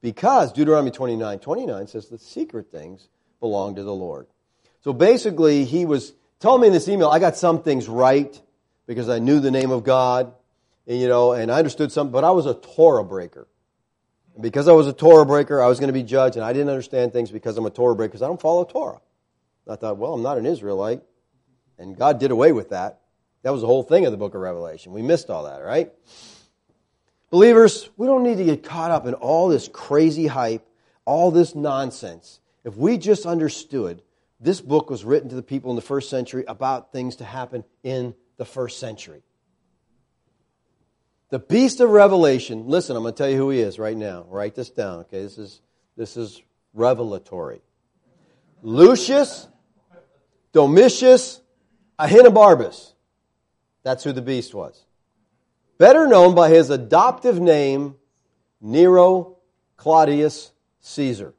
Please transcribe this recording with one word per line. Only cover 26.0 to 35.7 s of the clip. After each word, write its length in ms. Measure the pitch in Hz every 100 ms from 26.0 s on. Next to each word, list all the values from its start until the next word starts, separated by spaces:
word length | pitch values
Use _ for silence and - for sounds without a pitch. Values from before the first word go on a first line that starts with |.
| _ _ - _ _ _ _ _ _ _ _ _ _
Believers, 600 | 170 214 226 226 - - _
we 80 | 247
don't 160 | 262
need 160 | 247 214
to 60 |
get 180 | 180 147
caught 280 | - 165 165
up 160 | 160 127
in 60 |
all 360 | 127 120 160 185
this 200 | 147 -
crazy 600 | - - 143 160 151 160
hype, 380 | 131 117 113 _ _ _ _
all 260 | - 147 180
this 240 | 165 165
nonsense. 840 | 151 147 135 131 - 101 82 _ _ _ _
If 140 | 120 104
we 180 | 156 233
just 300 | 185 208 180
understood 760 | 170 156 - - 139 98 87 _ _ _ _
this 220 | 120 185
book 260 | 123 151 -
was 160 | 123
written 240 | 101 147 135
to 80 | 127
the 60 |
people 260 | 123 135
in 80 | 127